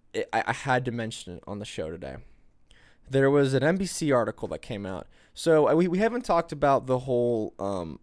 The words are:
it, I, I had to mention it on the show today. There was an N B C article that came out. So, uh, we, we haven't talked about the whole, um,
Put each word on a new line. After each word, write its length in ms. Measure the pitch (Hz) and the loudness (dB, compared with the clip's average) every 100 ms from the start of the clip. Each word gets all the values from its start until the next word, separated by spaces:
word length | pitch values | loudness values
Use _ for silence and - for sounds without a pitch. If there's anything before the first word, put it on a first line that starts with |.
| _ | _
it, 160 | - - | -6 -2
I, 100 | 113 - | -2 -2
I 60 | |
had 320 | 117 139 127 127 | -2 0 0 0
to 60 | |
mention 460 | 117 113 - - 87 | -6 -6 -8 -12 -14
it 60 | - | -10
on 140 | 101 | -10
the 60 | - | -10
show 260 | - 80 | -8 -8
today. 260 | 85 71 65 - - _ _ _ - _ _ - | -8 -10 -12 -16 -20 _ _ _ -20 _ _ -2
There 200 | 131 139 | 2 4
was 240 | 143 139 135 | 6 4 4
an 80 | |
N 140 | 143 185 | 2 0
B 100 | 190 | -2
C 240 | - 156 | -4 2
article 360 | 127 107 - 101 | 2 2 -4 -8
that 120 | 78 | -10
came 240 | - 107 95 | -10 -10 -8
out. 220 | 92 - _ _ | -10 -12 _ _
So, 360 | - - 156 131 | -4 4 6 6
uh, 40 | |
we, 140 | 160 180 | 4 2
we 100 | 175 | 2
haven't 280 | 220 240 240 | 0 -2 0
talked 260 | 170 165 | 0 0
about 340 | 151 143 135 127 | 0 2 2 2
the 140 | 127 | -2
whole, 560 | 127 123 120 117 107 - | 0 0 2 0 -2 -6
um, 420 | 98 98 82 73 | -6 -4 -6 -12